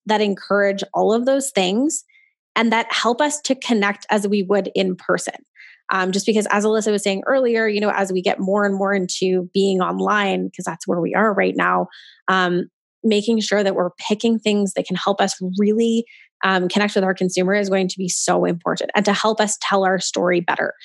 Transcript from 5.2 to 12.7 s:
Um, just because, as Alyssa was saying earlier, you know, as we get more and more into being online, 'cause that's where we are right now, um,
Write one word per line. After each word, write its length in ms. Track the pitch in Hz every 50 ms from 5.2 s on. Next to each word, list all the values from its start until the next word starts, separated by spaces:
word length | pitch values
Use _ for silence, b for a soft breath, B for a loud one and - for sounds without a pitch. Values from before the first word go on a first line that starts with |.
| - - - - _ _ B B B B B B B -
Um, 200 | - 190 185 190
just 140 | 185 202 -
because, 200 | 233 208 214 202 -
as 140 | 196 208 208
Alyssa 280 | 214 220 220 208 220
was 100 | 208 202
saying 200 | - 202 196 196 -
earlier, 400 | - 269 269 254 240 226 226 220
you 140 | 214 208 196
know, 100 | 208 202 -
as 180 | 196 196 190
we 80 | 185 185
get 180 | 185 202 - -
more 260 | 190 185 202 208 202
and 100 | 202 196
more 160 | 190 202 196
into 560 | 202 190 180 - - - 202 185 185 185 175 180 -
being 260 | 196 196 196 190 185
online, 680 | 180 170 185 190 190 196 208 208 202 190 185 185 185 190 -
'cause 100 | - 180
that's 220 | 180 165 - -
where 140 | - 175 175
we 140 | 165 - -
are 180 | 185 214 220
right 240 | 196 196 190 185 196
now, 320 | 185 175 180 180 180 180 B B B B B B B B -
um, 400 | 185 185 180 175 180 175 - -